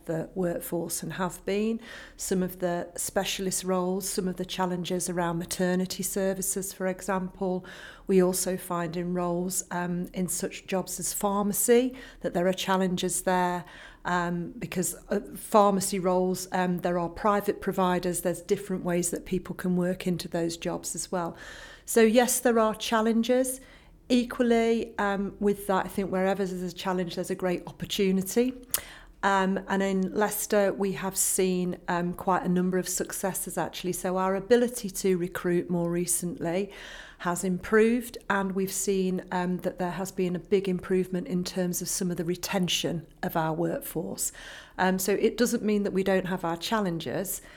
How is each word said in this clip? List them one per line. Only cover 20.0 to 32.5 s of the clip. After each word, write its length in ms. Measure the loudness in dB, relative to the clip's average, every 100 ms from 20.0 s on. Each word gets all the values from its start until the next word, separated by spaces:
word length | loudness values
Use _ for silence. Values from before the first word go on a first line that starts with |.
| -2
into 220 | -2 -2
those 280 | -2 -2 -2
jobs 380 | -4 -6 -6 -8
as 180 | -4
well. 240 | -4 -4 -6 -14 -16 -16 -14 0
So 160 | 6
yes, 400 | 6 6 4 2
there 180 | 2 4
are 160 | 2 0
challenges. 840 | 0 2 2 2 2 2 2 -4 -12 -20 -20 -16 0
Equally, 840 | 2 2 2 4 4 4 2 0 -2
um, 360 | -2 0 -2 0
with 260 | 0 2 2
that, 180 | 0 0
I 40 |
think 220 | -2 -2
wherever 360 | 2 2 2 0
there's 260 | -2 -6
a 20 | -4
challenge, 420 | -2 -2 -2 -4
there's 140 | -4
a 40 | -2
great 300 | 0 -2 -4
opportunity. 880 | -10 -4 0 2 2 2 2 2 0 -6 -8 -8 -16 -20 -2 2
Um, 360 | 4 4 0 0
and 140 | 0
in 320 | 2 2 0 2
Leicester, 580 | 2 0 0 4 4
we 200 | 2 0
have 240 | -2 -4 -2
seen, 600 | 0 2 2 2 0 -2 -2
um, 260 | 0 0 -2
quite 300 | 2 2
a 40 |
number 300 | 4